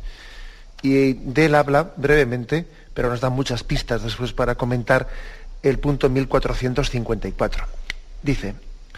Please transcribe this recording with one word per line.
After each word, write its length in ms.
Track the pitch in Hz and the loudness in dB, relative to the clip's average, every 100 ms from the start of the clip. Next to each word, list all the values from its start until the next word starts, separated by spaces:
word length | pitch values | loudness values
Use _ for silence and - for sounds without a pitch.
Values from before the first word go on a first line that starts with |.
| - - - - - - - - | -10 -12 -16 -16 -16 -16 -20 -4
Y 300 | 139 135 135 131 | 2 4 4 2
de 300 | 139 131 156 | -2 2 6
él 80 | 147 | 6
habla 380 | 143 143 165 - | 6 4 2 0
brevemente, 720 | 139 151 127 123 117 156 175 - - | 4 4 4 0 -2 -4 -4 -12 -10
pero 160 | - 123 | -2 -2
nos 120 | 120 | 0
da 100 | 127 | 0
muchas 320 | 127 139 120 | 0 -2 -4
pistas 400 | - 135 - 113 | -2 -2 0 -2
después 300 | 110 104 123 | -2 -4 -4
para 240 | - 120 123 | -2 0 0
comentar 520 | 123 123 113 131 127 - - - - - | 0 0 2 2 2 -6 -10 -14 -14 -2
el 160 | 143 135 | 0 2
punto 320 | 143 139 143 | 2 2 2
mil 160 | 131 135 | 2 2
cuatrocientos 640 | 135 127 123 127 127 131 | 2 2 0 0 0 0
cincuenta 380 | 123 113 107 95 | -2 -2 -2 -2
y 40 | |
cuatro. 320 | - 107 - - - - - - - | -2 -2 0 -4 -6 -8 -10 -12 -6
Dice: 360 | 143 139 98 107 - - - | -2 -2 -2 -8 -12 -16 -16